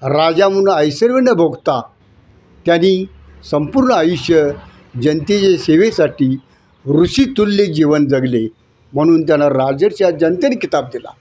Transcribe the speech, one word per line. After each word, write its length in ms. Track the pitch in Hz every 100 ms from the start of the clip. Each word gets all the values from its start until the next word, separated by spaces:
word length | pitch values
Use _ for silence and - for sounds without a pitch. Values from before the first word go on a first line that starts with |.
राजा 460 | 135 147 160 165 196
म्हणून 220 | 196 196
ऐश्वर्य 440 | 175 151 143 233
न 180 | 254 247
भोगता 500 | 160 165 131 - 131 110 _ _ _ _ _ _ _ -
त्यांनी 400 | 170 185 185 190 - - - -
संपूर्ण 420 | 147 151 269 254
आयुष्य 580 | 220 160 170 - 165 147 143 - - _ 127
जनतेच्या 560 | 127 156 147 202 196 175
सेवेसाठी 800 | - 160 220 220 151 - 131 131 _ _ _ _ 135
ऋषितुल्य 800 | 147 170 - 262 262 208 202 196
जीवन 420 | 151 151 151 143
जगले 400 | 135 127 120 110 _ _ _ _
म्हणून 300 | 139 156 165
त्यांना 260 | 156 151 147
राजर्षी 560 | 131 131 139 202 208
हा 60 | 190
जनतेने 460 | 160 160 180 185 247
खिताब 280 | 165 156
दिला. 260 | 127 123 - -